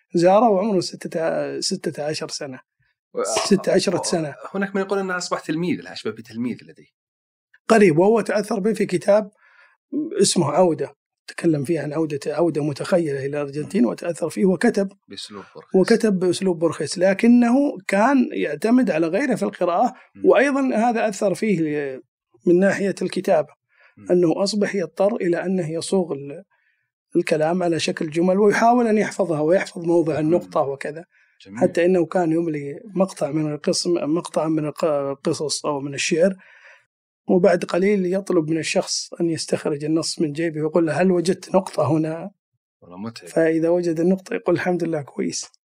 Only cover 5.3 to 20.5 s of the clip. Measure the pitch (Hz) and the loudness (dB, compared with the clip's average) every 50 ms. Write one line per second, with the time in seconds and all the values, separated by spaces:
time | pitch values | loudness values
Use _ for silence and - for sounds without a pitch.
5.3 | 180 - - - 160 160 175 175 120 85 - 87 90 - - 113 107 - 113 - | -6 -6 -4 -6 -4 -4 -2 -2 -4 -4 -6 -14 -16 -10 -10 -10 -10 -10 -16 -14
6.3 | 107 113 123 120 101 - - 80 - - - _ _ _ _ _ _ _ _ _ | -8 -6 -6 -6 -6 -8 -12 -20 -20 -20 -20 _ _ _ _ _ _ _ _ _
7.3 | _ _ _ _ _ _ _ - 220 220 208 180 143 160 185 208 226 220 190 - | _ _ _ _ _ _ _ 4 6 8 8 6 6 6 4 6 4 2 2 0
8.3 | 190 214 202 - 240 202 185 226 208 - 202 - 180 160 - 208 202 214 208 196 | -2 -2 -2 -2 -4 -2 -2 -2 0 0 -2 -2 -2 -2 2 4 4 4 2 -2
9.3 | _ _ _ _ _ _ - _ _ _ _ _ - 302 311 320 - - 196 - | _ _ _ _ _ _ -20 _ _ _ _ _ -6 -6 -6 -4 0 0 2 2
10.3 | - 185 151 139 147 170 185 170 156 135 139 - - _ _ _ _ _ _ - | 2 0 0 2 4 4 4 2 2 -2 -6 -10 -10 _ _ _ _ _ _ -18
11.3 | - - - 170 156 143 135 123 170 151 143 151 143 160 160 147 147 135 - 160 | -12 -2 0 0 0 0 -2 -2 -4 -4 -4 -4 -4 -4 -4 -2 -4 -6 -6 -6
12.3 | 143 143 175 170 143 151 143 151 139 - - - 196 175 170 147 139 139 135 139 | -2 0 0 0 0 0 -2 -2 -4 -6 -2 0 0 0 2 0 -4 -4 -4 -6
13.3 | 143 147 147 139 139 151 147 135 - 202 247 214 180 - - 175 165 - 175 156 | -4 -6 -6 -6 -6 -8 -8 -4 0 0 0 0 0 -4 -6 -8 -6 -4 -6 -6
14.3 | - 208 214 185 185 160 - 240 233 202 196 196 - _ _ _ 101 - - - | -2 0 2 2 2 2 2 0 2 0 -4 -4 -8 _ _ _ -16 -16 -16 -14
15.3 | 104 - - - _ - - _ - 190 180 - 233 226 226 220 190 175 185 180 | -16 -18 -18 -18 _ -20 -14 _ 2 2 4 4 2 2 2 0 0 0 0 0
16.3 | 170 - 190 190 175 156 170 160 151 - 156 139 - 180 175 190 190 196 - 233 | 0 0 -2 -2 -2 0 -2 -2 -2 -2 -6 -6 -2 0 2 2 2 4 6 6
17.3 | 240 240 240 233 240 277 285 285 - 185 - - 196 202 214 262 285 262 240 - | 6 6 6 4 4 2 2 0 -2 -6 -4 -2 2 2 4 4 4 2 0 0
18.3 | - 196 185 156 147 151 - 214 240 254 247 190 160 156 170 160 170 208 - 247 | -2 -4 -4 -4 -4 -2 0 4 4 4 4 2 0 0 0 0 0 -2 0 0
19.3 | 214 - 202 202 196 - 180 175 170 185 240 247 - - - _ _ 98 95 185 | -2 -2 -2 -4 -2 -2 -2 0 2 2 2 0 -2 -8 -20 _ _ 0 4 6
20.3 | 165 196 262 285 | 6 6 6 4